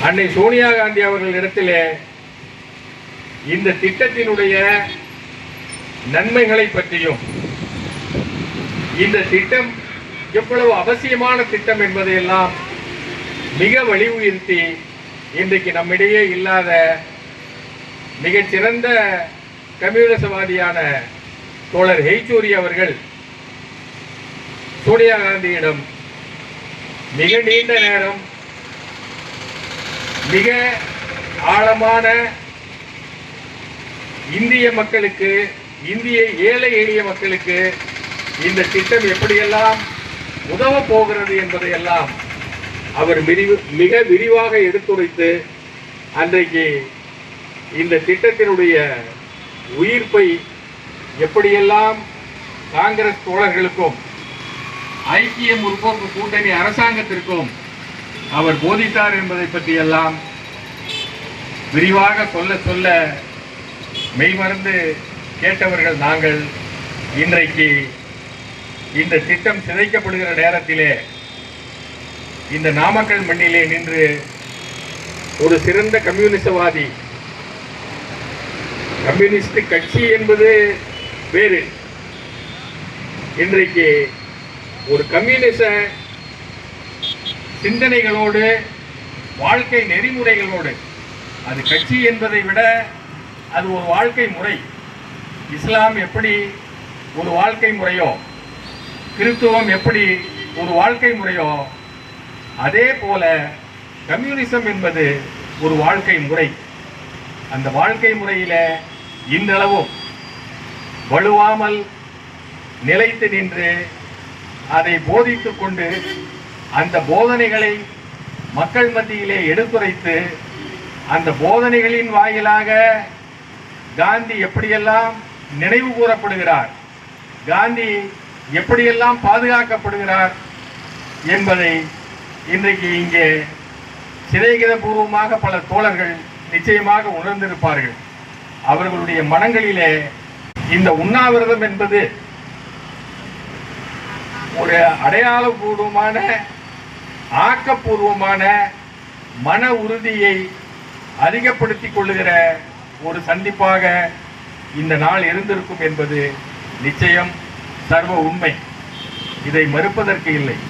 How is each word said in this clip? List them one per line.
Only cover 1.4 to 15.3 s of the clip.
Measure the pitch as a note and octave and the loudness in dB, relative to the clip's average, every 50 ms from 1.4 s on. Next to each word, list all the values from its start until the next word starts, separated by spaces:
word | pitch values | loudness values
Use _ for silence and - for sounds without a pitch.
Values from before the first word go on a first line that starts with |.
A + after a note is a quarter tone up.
| F#3+ F#3+ - G3+ F#3+ F3+ F3 E3+ E3 D#3+ D#3+ D#3+ - - - - - - - - - - - - - - - - - - - - - - - - - - - - - C#3 E3 | -2 -2 -2 0 2 2 2 2 2 0 -2 -6 -10 -16 -18 -20 -20 -20 -20 -20 -20 -20 -18 -20 -20 -20 -20 -18 -18 -18 -18 -18 -18 -18 -18 -16 -16 -16 -16 -12 -4 -4 -2
இந்த | F#3 G3+ G3 F#3 - | 2 2 2 0 2
திட்டத்தினுடைய | - F#3+ F#3+ - C4 A#3 A#3 A#3 A#3 A3 G#3+ G3+ G3+ G3 G3 G3 G3 G3+ G#3 G#3 G3+ - - - - - - - - - - - - - - - - - - - - - - - - A#2+ C#3 | 0 -2 2 2 0 2 2 0 0 0 2 2 4 4 4 4 4 4 4 2 2 -2 -8 -12 -14 -16 -18 -18 -16 -16 -16 -16 -16 -16 -16 -16 -16 -16 -14 -16 -16 -16 -14 -12 -8 0 0
நன்மைகளை | D#3+ F#3 A3 A#3 B3 A#3 G#3+ A3 A3 G#3+ G3 - | 0 2 4 4 4 6 6 6 4 4 2 0
பற்றியும், | F3+ F3+ - F3 F3 E3+ E3 C3+ A#2+ - - - - - - - - - - - - - - - - - - - - - - - - - - - F2 F2 - - - D3 - - D#3+ F#3+ | -4 -4 -2 -4 -2 0 0 -2 -2 -6 -8 -8 -6 -6 -6 -8 -8 -10 -10 -8 -8 -8 -8 -10 -10 -8 -6 -4 -4 -4 -4 -6 -6 -6 -6 -6 -8 -8 -6 -6 -6 -6 -6 0 2 2
இந்த | G#3 G#3 G3+ F#3+ - F#3 | 4 4 2 2 2 2
திட்டம் | F#3+ G3+ - B3+ B3+ B3 A#3 - - - - - - - - - - - - - G#3+ | 2 2 4 2 0 0 0 -6 -10 -14 -14 -14 -14 -14 -14 -14 -14 -14 -2 0 0
எவ்வளவு | - - B3 B3+ B3 A#3+ A3 G3 - | 0 2 0 4 6 6 4 4 2
அவசியமான | A3+ A#3+ - - C4 B3+ A#3+ B3 B3+ B3+ B3 A#3+ A3 | 0 0 0 0 -2 0 2 2 2 2 2 2 0
திட்டம் | G#3+ G3+ - - A3 G#3 G3+ | -2 -2 0 0 2 2 2
என்பதையெல்லாம் | F#3+ F#3+ G3 F#3+ F#3+ F#3 F#3 F3+ F3+ F#3 F#3 F#3+ G#3 - - - - - - - - - - - - - - - - - - - - - C#3+ | 0 0 0 0 2 2 2 2 4 4 4 4 2 0 -6 -10 -10 -10 -10 -10 -10 -10 -10 -10 -10 -10 -10 -10 -10 -10 -8 -8 -6 0 2
மிக | F3+ G#3+ A#3+ C4 B3+ A#3 | 2 4 4 4 4 4
வலியுறுத்தி, | G3+ G3 G#3+ A#3 A#3 A3+ G#3+ G3+ F#3 F#3 - - F3+ E3+ E3+ E3 E3 - - - - - - - - - - - | 2 2 2 2 0 2 0 0 0 0 -2 0 0 0 0 -2 -4 -8 -12 -16 -18 -18 -18 -18 -18 -18 -16 -10